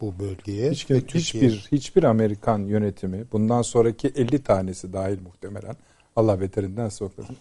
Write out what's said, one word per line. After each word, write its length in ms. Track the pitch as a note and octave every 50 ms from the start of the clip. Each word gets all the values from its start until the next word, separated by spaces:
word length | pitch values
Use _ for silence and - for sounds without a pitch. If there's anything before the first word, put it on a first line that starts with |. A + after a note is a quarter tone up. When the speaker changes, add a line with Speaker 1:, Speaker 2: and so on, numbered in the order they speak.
Speaker 1:
bu 180 | A2 G#2 F#2 F#2
bölgeye 520 | G2+ G2 F#2 - - G#2 G2+ G2+ A#2+ D3
Speaker 2:
Hiç, 200 | E3+ - - -
Speaker 1:
ve 60 | C3+
Speaker 2:
hiçbir, 100 | B2 -
Speaker 1:
Türkiye. 440 | - - E3+ D#3+ - - A2 C3+ B2
Speaker 2:
hiçbir 520 | A2 G2+ - - D3 C#3 - - - F#3+ E3
Amerikan 560 | C3 A2+ A2 A2 G#2 G#2 G2+ - A#2+ A2 G#2
yönetimi, 640 | G2 G2+ G#2+ G#2+ G#2 G2+ F2+ - - F#2 F#2 G2+ A#2 -
bundan 300 | - G#2+ G#2+ A2 A#2+ A#2+
sonraki 460 | A2+ - - A#2+ A2+ A#2 A2 - -
elli 360 | C3+ - C#3+ A#2+ A2+ D3 C3+ -
tanesi 500 | - G2+ F#2+ F#2+ F#2 F2+ - - F#2 F#2+
dahil 280 | F#2+ F#2+ F#2+ G2+ F#2+
muhtemelen, 540 | F#2 F2 F2+ _ - G2 G2+ G2+ G2+ G2+ - - _ _ _ _ _ _ -
Allah 260 | A#2 A2 A2 G2+ F#2
beterinden 480 | G2 F#2 - G#2+ G2 F#2+ F#2+ A2+ A#2 G#2+
saklasın, 480 | - - G#2+ F#2+ - - - G#2+ B2+ -